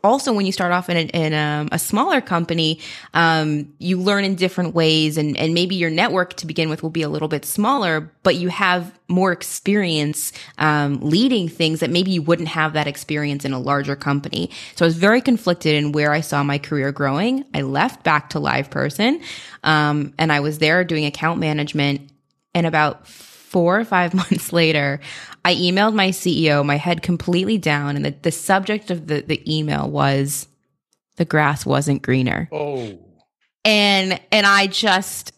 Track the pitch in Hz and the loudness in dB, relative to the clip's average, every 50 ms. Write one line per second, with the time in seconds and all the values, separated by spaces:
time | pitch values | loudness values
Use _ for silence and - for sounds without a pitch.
0 | - 202 240 277 - 285 226 202 196 190 190 - 185 175 175 180 180 - 175 170 | 4 4 2 4 2 0 0 2 0 0 0 0 0 0 0 0 0 0 0 0
1 | 160 - - 170 160 156 156 151 151 151 151 151 151 156 - 160 - - - 208 | 0 0 0 0 0 2 2 0 0 0 0 -2 -2 -2 -4 -4 -2 -2 0 0
2 | 269 381 349 269 - - 190 170 165 - 170 170 160 156 160 160 - - - - | 2 2 2 0 0 0 -2 -2 0 0 0 0 0 0 0 -4 -8 -16 -16 -16
3 | - - - 165 170 165 160 160 156 151 151 147 147 143 - _ - 180 185 180 | -18 -4 0 2 4 4 4 2 2 0 -2 -2 -4 -8 -12 _ -2 -2 -2 0
4 | 185 202 202 202 196 190 190 170 180 180 - - 175 160 - 170 160 160 156 156 | 2 0 2 2 0 0 0 0 -2 -2 0 -2 -2 0 2 2 4 4 4 4
5 | 156 156 151 160 151 151 139 - 151 160 165 170 175 180 196 180 170 165 160 165 | 2 2 0 0 -2 -2 0 0 0 0 2 2 0 0 0 -2 -2 0 0 0
6 | 196 240 - 190 139 - - - - 156 160 175 160 160 151 160 - 160 160 165 | 0 2 2 0 -2 -2 -6 -12 -10 -6 -4 -2 -2 -2 -2 -4 -6 -6 -4 -2
7 | 156 147 151 151 156 151 156 143 - - - - 208 233 277 277 208 175 160 156 | -2 -2 -2 -4 -2 -2 -4 -4 -4 -4 -2 0 2 2 2 0 0 0 -2 -2
8 | 156 160 _ _ _ 190 175 175 175 180 170 - 202 185 180 180 170 165 - _ | -4 -8 _ _ _ 2 2 2 0 -4 -2 0 2 2 2 0 -2 -6 -12 _
9 | _ - 180 180 190 190 175 175 - - - - _ 196 202 208 196 175 160 151 | _ 0 2 2 2 2 0 -2 -6 -10 -10 -4 _ 0 2 2 2 0 0 0
10 | 147 147 151 - - - - - - - - - 151 156 151 151 147 143 143 - | 0 -2 -2 -4 -6 -8 -10 -12 -20 -20 -10 -2 -2 0 0 2 0 0 -2 -2
11 | - 151 156 196 240 269 262 214 175 160 - - 170 156 160 160 170 127 165 175 | 0 0 2 2 2 2 2 0 -2 -4 -2 -2 -2 -2 0 -2 -2 0 0 0
12 | 185 190 185 170 151 156 170 170 170 156 - 160 156 156 156 156 147 143 143 - | 0 0 -2 -2 2 0 0 0 0 -6 -2 -2 -2 0 0 -2 -2 -2 -6 -8
13 | - - 156 147 147 147 143 139 143 139 135 127 123 139 143 143 139 143 139 139 | -8 -6 -4 -4 -2 -4 -4 -4 -4 -4 -4 -4 -2 0 0 0 0 -4 -6 -4
14 | - 147 143 143 143 - - - - - - - - - - - 175 165 165 165 | -2 -2 -2 -2 -2 -4 -6 -6 -6 -6 -8 -14 -18 -16 -2 2 2 2 2 4
15 | 175 208 220 254 254 269 247 226 - 180 175 170 - 160 151 147 147 147 147 151 | 4 4 4 4 4 2 0 2 2 -2 -2 0 2 2 2 2 2 0 0 0
16 | 147 147 147 156 156 - - 143 143 143 143 147 147 - 156 143 135 139 143 - | 2 2 2 0 -2 -2 -2 0 0 0 -2 -2 -4 -2 -2 -2 -2 -2 -2 0
17 | 143 135 135 151 196 240 262 269 285 _ - 147 139 131 135 143 185 254 - - | -2 0 0 0 0 0 -2 -2 -4 _ -6 -4 -4 -2 0 0 0 0 -2 -2
18 | - 170 156 147 - - - 156 147 139 127 131 139 139 - 135 131 143 143 - | 0 2 2 2 0 -2 -6 -4 -2 0 0 0 -2 -4 -4 -4 -2 -2 -2 0
19 | 208 240 294 339 - - - - - - - - - 151 156 151 151 147 147 147 | 2 2 2 0 -4 -12 -16 -16 -16 -18 -18 -4 0 2 2 2 2 2 0 0
20 | 143 143 - - 160 160 151 143 143 151 151 151 156 151 160 180 180 170 170 156 | -2 -4 -2 -2 0 2 2 2 0 -2 -2 0 2 2 4 2 2 0 0 -2
21 | 151 147 143 - - 160 170 165 165 156 151 151 147 147 - 151 143 143 143 139 | -2 -2 -4 -2 -2 -2 0 0 -2 -2 -2 -2 -4 -4 -2 0 0 0 0 -2
22 | - - _ _ _ _ _ _ _ _ _ 175 170 165 160 156 151 147 - - | -6 -14 _ _ _ _ _ _ _ _ _ 0 0 2 2 2 2 2 0 -6
23 | - - - - - - - - - - - 185 170 170 180 214 226 220 202 180 | -16 -20 -20 -20 -20 -20 -20 -20 -20 -2 0 2 2 4 2 2 0 2 2 2
24 | 180 170 175 190 180 - 196 175 - - - 170 165 160 156 151 143 143 139 143 | 2 2 0 -2 0 2 0 -2 -2 -2 2 2 4 4 4 2 0 0 -2 -4
25 | - - - - - - - _ _ 180 180 - 180 180 180 190 208 220 214 214 | -8 -14 -16 -16 -16 -18 -20 _ _ 0 0 2 2 2 2 4 2 2 2 2
26 | 190 190 185 - - 185 165 151 160 151 147 147 143 147 143 147 - 175 175 165 | 0 0 0 -2 -2 0 0 2 4 4 4 4 2 2 0 0 0 -2 -2 -2
27 | - - 180 165 - - 180 175 185 202 226 202 - 160 147 147 143 143 143 143 | 0 -2 -2 -2 0 -2 0 0 0 0 -2 0 0 0 0 0 -2 -2 -4 -2
28 | 143 143 143 - - 165 160 - - - 196 196 190 196 214 208 - - 185 170 | -2 -4 -6 -2 -4 -4 -4 -2 0 0 0 2 2 -2 -4 -4 -4 -6 -6 -6
29 | 156 156 151 143 - - 156 - - - 156 156 151 151 147 143 143 143 147 143 | -4 -4 -4 -4 -2 -4 -6 -6 -2 -4 -2 -2 0 -2 -2 -2 -2 -2 0 0
30 | 139 139 139 139 139 139 143 - - _ _ _ _ _ _ _ _ _ _ _ | 2 2 2 0 0 -2 -4 -8 -10 _ _ _ _ _ _ _ _ _ _ _
31 | _ _ _ - 175 165 - 156 151 143 147 135 - - 135 135 143 147 139 139 | _ _ _ -4 -2 0 2 2 2 2 0 -2 -2 0 0 0 2 0 -2 0
32 | - - 127 131 127 123 - - 170 - - 151 151 147 143 127 120 107 98 - | 0 0 2 2 2 0 0 -2 -4 -6 -6 -6 -6 -4 -4 -6 -6 -8 -10 -16
33 | - - _ _ _ _ _ _ _ _ _ _ _ 214 214 208 208 202 196 190 | -20 -20 _ _ _ _ _ _ _ _ _ _ _ 2 2 4 4 2 2 2
34 | 190 185 180 - - _ - 214 202 202 196 196 196 196 - - - 214 185 190 | 0 0 -4 -6 -4 _ 0 2 4 4 4 4 2 0 -2 -2 0 2 2 0
35 | 196 - - - - - _ | 0 -4 -10 -12 -12 -14 _